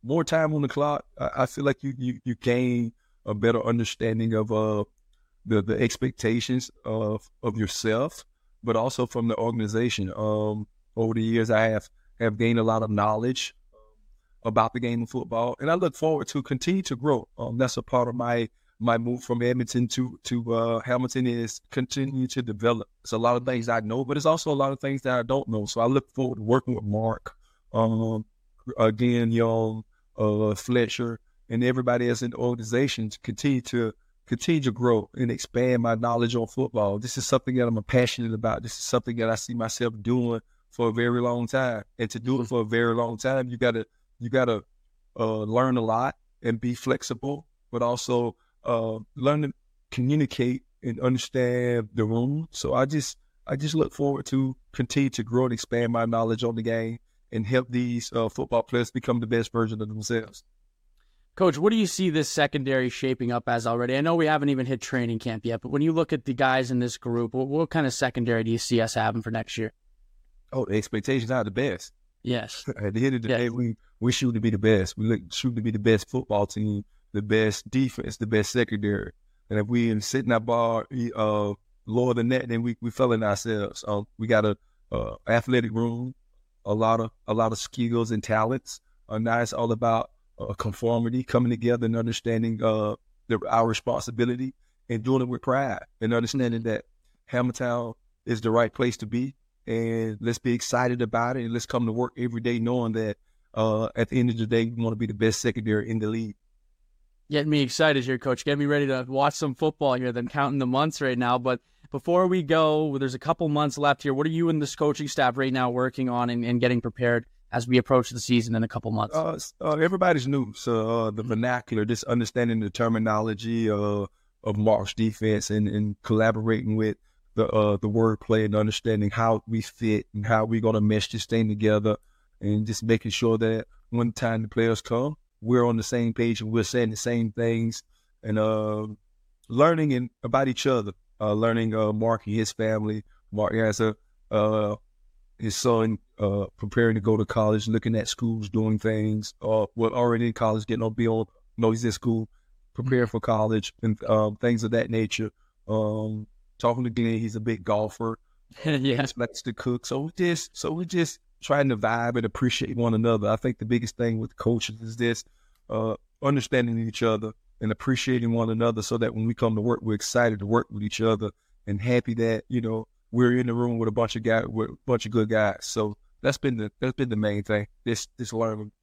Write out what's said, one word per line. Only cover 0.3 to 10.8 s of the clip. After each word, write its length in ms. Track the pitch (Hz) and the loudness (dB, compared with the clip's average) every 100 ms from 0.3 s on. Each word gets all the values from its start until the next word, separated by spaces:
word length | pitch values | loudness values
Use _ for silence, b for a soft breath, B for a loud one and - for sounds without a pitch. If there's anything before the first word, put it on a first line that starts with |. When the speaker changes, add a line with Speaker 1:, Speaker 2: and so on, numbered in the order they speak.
| 160 156 | 2 2
Speaker 1:
on 60 | 151 | 0
the 80 | 143 | -2
clock. 380 | - 147 147 - - | 0 -2 -2 -8 -6
I, 120 | - - | -6 -2
I 80 | 127 | -4
feel 180 | - | 0
like 180 | 143 135 | -2 0
you, 120 | 139 127 | -6 -6
you, 240 | 127 113 | -6 -4
you 100 | - | -6
gain 580 | 117 127 120 127 120 117 - _ _ | -4 0 2 2 0 -2 -6 _ _
a 100 | - | -6
better 300 | 107 113 117 | 0 2 2
understanding 720 | 110 117 113 - 113 110 113 | 2 0 0 -2 -2 0 0
of, 180 | 110 107 | 0 0
uh, 320 | 107 107 104 101 _ _ _ _ _ - | 0 0 0 -4 _ _ _ _ _ 0
the, 160 | 107 | 0
the 180 | 101 - | 2 2
expectations 920 | 117 - 127 - 117 117 - 127 123 _ | 0 0 -4 -2 0 0 0 -2 -4 _
of, 460 | - 110 107 107 - _ | -6 -4 -2 -4 -8 _
of 140 | 120 107 | -6 -2
yourself, 680 | 104 - 113 110 147 - - _ _ _ | -2 -2 0 0 -2 -6 -20 _ _ _
but 140 | 113 113 | -2 0
also 300 | 120 - 123 | 0 -2 -2
from 220 | 123 117 | 0 -2
the 80 | 113 | 0
organization. 760 | 113 117 107 110 120 - 95 | 0 0 0 2 0 0 -4
Um, 520 | 98 107 107 107 107 104 _ | -4 -2 0 -2 -4 -8 _